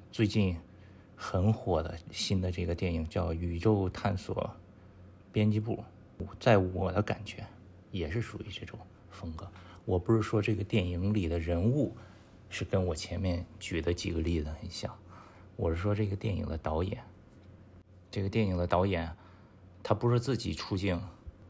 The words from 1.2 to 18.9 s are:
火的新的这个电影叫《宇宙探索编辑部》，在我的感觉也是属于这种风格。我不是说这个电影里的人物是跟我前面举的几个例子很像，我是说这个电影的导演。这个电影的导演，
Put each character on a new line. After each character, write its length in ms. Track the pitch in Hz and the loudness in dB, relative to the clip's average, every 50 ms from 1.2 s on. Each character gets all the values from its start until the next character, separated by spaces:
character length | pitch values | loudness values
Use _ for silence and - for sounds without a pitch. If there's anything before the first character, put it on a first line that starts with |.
| - - - 92 92 110 110 | -8 -2 0 4 4 4 4
火 280 | - - 95 87 80 80 | 2 2 0 0 0 0
的 140 | 85 - 85 - - | -2 -6 -10 -12 -12
新 300 | - - - - 101 92 | -10 -6 -2 0 0 0
的 100 | 92 92 | 0 0
这 140 | 87 90 90 | -2 -2 -2
个 80 | 85 85 | -2 -2
电 180 | - 98 90 | 0 0 0
影 160 | 85 82 80 | 0 -2 -2
叫 220 | 80 - 90 85 85 82 | -2 -2 -2 -2 0 -2
《宇 240 | 82 90 87 85 85 | -2 -2 -2 -2 2
宙 300 | - 110 107 101 95 92 | 4 4 4 4 4 0
探 260 | - - - 101 95 | -2 -2 -2 -2 -2
索 400 | 92 - - 101 - - - - - - - - - - - - - - - - - - - | -2 -4 -4 -4 -4 -4 -4 -6 -12 -18 -20 -20 -20 -20 -20 -20 -20 -20 -20 -20 -20 -12 -4
编 200 | - 110 107 107 | 2 4 4 4
辑 80 | 104 107 | 4 2
部》， 240 | 107 117 107 - - - - - - - - - 90 - - - | 0 -2 -4 -6 -8 -12 -18 -20 -20 -16 -12 -10 -10 -10 -6 0
在 180 | - 127 110 | 4 6 6
我 340 | 98 92 90 92 90 95 90 | 6 6 4 0 -2 -2 0
的 100 | 90 101 | 2 0
感 220 | 104 - 107 - - | 0 0 -2 -6 -6
觉 220 | - - - - - - - - - - - - - | -12 -12 -12 -14 -16 -16 -20 -20 -20 -20 -20 -14 -8
也 180 | - 95 80 76 | -6 -4 -4 -2
是 120 | 85 120 | -2 -4
属 180 | 113 - - 98 | -4 -4 -8 -12
于 80 | - - | -10 -10
这 140 | 90 - - | -12 -12 -12
种 120 | - - 117 - - - - - - | -12 -14 -14 -16 -18 -20 -20 -20 -20
风 220 | - - - 85 | -16 -12 -10 -10
格。 180 | 80 80 - - - - - - - - - | -10 -10 -12 -12 -14 -16 -20 -20 -20 -8 -2
我 120 | - 95 | 0 0
不 180 | 90 - - 113 | 2 4 4 4
是 60 | 110 | 4
说 180 | 107 - - 107 | 4 4 2 2
这 160 | 101 - 107 | 2 2 0
个 80 | 98 101 | 0 0
电 220 | - - 107 90 | 2 2 2 2
影 260 | 90 87 85 92 101 | 2 0 0 2 2
里 160 | 107 107 90 | 2 2 2
的 120 | 80 85 85 | 0 0 0
人 200 | 80 82 87 85 | 0 0 0 2
物 360 | 95 117 131 151 - - - - - - - - - - - - - - | 4 4 4 4 2 0 -2 -8 -18 -20 -20 -20 -20 -20 -20 -20 -16 -10
是 120 | - - 95 | -8 -6 -4
跟 220 | - - 95 92 | 0 0 2 2
我 80 | 90 82 | 0 -2
前 260 | - - - 85 85 | -4 -6 -6 -4 -2
面 240 | 92 92 87 87 87 - - - | -2 0 0 -2 -4 -8 -12 -14
举 220 | - - 87 82 | -8 -6 -4 -2
的 100 | 76 85 | 0 0
几 200 | 87 - - 90 | 0 0 -2 -4
个 100 | 85 82 | -2 0
例 220 | 80 87 85 80 73 | 0 0 0 0 -2
子 80 | 73 76 - | -4 -6 -10
很 80 | - 85 | -10 -12
像， 260 | - - - - - - - - - - - - - - - - - | -10 -8 -8 -10 -10 -12 -20 -20 -20 -20 -20 -20 -20 -20 -20 -14 -6
我 160 | - - 82 | -2 0 0
是 40 | 80 | 0
说 200 | 85 92 104 104 | 2 2 2 2
这 100 | 101 107 | 2 0
个 100 | 101 98 | 0 -2
电 200 | 95 - 110 92 | -2 -2 -2 -2
影 100 | 85 87 | -2 -2
的 100 | 80 80 | -4 -4
导 280 | 78 - 76 78 80 92 | -4 -2 -2 0 0 0
演。 180 | 95 - 123 - - - - - - - - - - - - - - - - - - - - - - | -2 -4 -8 -10 -16 -20 -20 -20 -20 -20 -20 -20 -20 -20 -20 -20 -20 -20 -20 -20 -20 -20 -20 -16 -8
这 120 | - 104 95 | -4 -2 -2
个 60 | 98 | 0
电 140 | - 113 107 | 2 2 2
影 140 | 95 92 | 4 2
的 80 | 87 87 | 2 2
导 220 | 87 87 87 95 | 4 4 4 4
演， 280 | 101 | 4